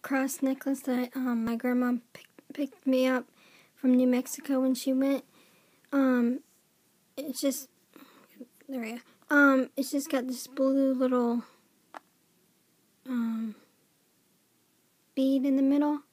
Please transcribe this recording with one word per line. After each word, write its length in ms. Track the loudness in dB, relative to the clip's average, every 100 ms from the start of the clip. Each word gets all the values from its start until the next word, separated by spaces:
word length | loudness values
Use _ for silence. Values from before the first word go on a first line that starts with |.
cross 420 | -4 -2 -2 -2
necklace 360 | -4 -2 -4 -4
that, 280 | -2 -2 -2 -4
um, 280 | -4 -2
my 120 | -2 -4
grandma 380 | -2 0 0 -2 -6
pick-, 160 | -20 -20 -20 _
picked 340 | -8 -8 -6 0
me 220 | 2 2
up 160 | 0 -4 _ -20 -20 _
from 200 | _ 2
New 120 | 4 4
Mexico 540 | 2 -2 -10 -4 0
when 160 | 0 0
she 160 | 0
went. 320 | 0 2 0 -4 _ _ _ _ _ _
Um, 480 | 0 2 2 2 -2 -8 _ _ _ _ _ _ -12
it's 240 | -10 -2
just, 280 | -2 -2 -10 _ _ -20 -20 -20 _ -20 -20 _ -12
there 120 | -10
we 120 | -8
go. 60 | -10 -14 _ _
Um, 420 | 6 6 6 0 -4
it's 140 | -4
just 180 | -4 -2
got 200 | -4 -4
this 180 | -8 -10
blue 480 | -2 0 2 2
little, 480 | 2 2 2 0 -2 -6 _ _ _ _ -20 _ _ _ _ _ _ _ _ _ _ -8
um, 480 | -4 -4 -4 -8 -12 _ _ _ _ _ _ _ _ _ _ _ _ _ _ _ -2
bead 280 | 0 2
in 120 | 2 2
the 80 |
middle. 380 | 2 2 2 -2 _